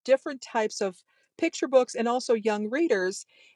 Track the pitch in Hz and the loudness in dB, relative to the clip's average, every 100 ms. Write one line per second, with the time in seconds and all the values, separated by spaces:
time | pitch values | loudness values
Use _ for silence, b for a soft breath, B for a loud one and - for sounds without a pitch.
0 | - 269 320 269 - 233 214 - 202 180 | 2 2 2 -10 -6 -2 -2 -2 -4 -6
1 | _ _ _ - 330 - 302 262 247 247 | _ _ _ -4 -4 -2 2 4 4 -2
2 | 233 247 - 226 214 208 214 262 339 202 | -2 -2 0 0 0 -2 -2 -2 2 2
3 | 185 202 - b b | 0 -4 -14 b b